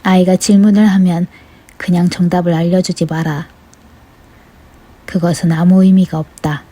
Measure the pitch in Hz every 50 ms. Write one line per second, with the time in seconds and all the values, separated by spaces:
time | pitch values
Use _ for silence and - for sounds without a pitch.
0 | _ 185 185 185 185 185 185 180 - - 208 196 202 214 202 208 214 214 190 196
1 | 185 180 170 170 180 - - - - - _ _ _ _ _ _ - - 175 175
2 | 175 175 - - 180 175 185 180 175 175 170 160 165 175 180 185 180 - 170 -
3 | 170 156 160 160 165 160 147 143 165 - - _ _ _ - _ _ - - _
4 | - _ _ _ _ _ _ - _ _ _ _ - _ - - _ _ - _
5 | _ - - 185 165 170 170 - - 170 165 160 175 180 190 190 190 190 190 190
6 | 180 - - 156 151 - _ - - 151 147 139 - _